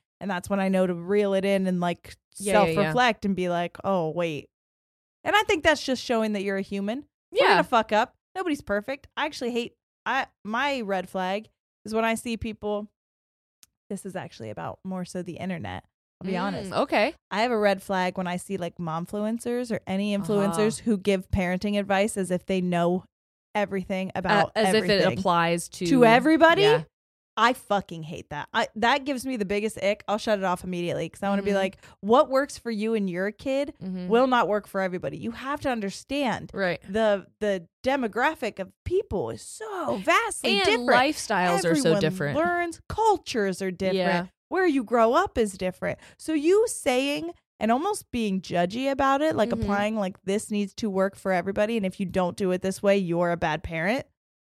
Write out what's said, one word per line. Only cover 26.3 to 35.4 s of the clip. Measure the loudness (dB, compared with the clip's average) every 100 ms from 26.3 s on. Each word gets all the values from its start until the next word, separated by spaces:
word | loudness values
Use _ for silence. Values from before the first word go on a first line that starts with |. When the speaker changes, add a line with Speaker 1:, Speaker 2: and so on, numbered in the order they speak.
| 6 6 6
Speaker 2:
Yeah. | 6 4 0 _ _ _ _ 2
Speaker 1:
I | 2
fucking | 2 -2 -2 -2 -12
hate | -12 -12 -12
that. | -12 -4
I, | -2 -2 0
that | 2 2 0
gives | -4
me | -4 -4
the | -2
biggest | -2 -2 -2
ick. | -2 -2 -4
I'll | -4
shut | 0 0
it | 0
off | -2
immediately | -4 -4 -4 -4 -6
'cause | -4
I | -2
wanna | 0
be | 0
Speaker 2:
Mm-hmm. | 0
Speaker 1:
like, | 0 -4 -20 -8
"What | 2 4 6
works | 2 0 -6
for | -6
you | -2 0 0
and | 0
your | -2 -4
kid | -4 -4 -2 -4 -8
Speaker 2:
Mm-hmm. | -10 -8 2
Speaker 1:
will | 4 4
not | 4 2
work | 0 -2
for | -4
everybody." | -4 -4 -8 -8
You | -10
have | -8